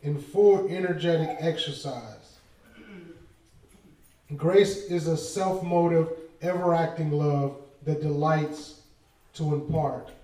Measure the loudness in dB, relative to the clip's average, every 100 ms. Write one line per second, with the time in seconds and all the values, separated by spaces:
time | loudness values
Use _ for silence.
0 | -4 -4 -4 4 6 6 2 -2 -2 0
1 | 2 2 0 -2 -2 -2 -4 -6 -8 -10
2 | -12 -18 -20 -20 _ _ -20 -20 -20 -20
3 | -20 -20 -20 _ _ -20 -20 -20 -20 _
4 | _ _ _ -2 4 6 6 2 -4 -2
5 | 0 -2 -2 -2 -2 -2 0 2 4 4
6 | 2 -4 -12 -8 -4 0 2 2 0 -2
7 | -2 0 2 0 -2 -6 -18 -12 -4 -2
8 | 0 0 2 2 0 -6 -14 -20 -20 _
9 | _ _ _ -6 -2 -2 0 0 0 -4
10 | -12 -20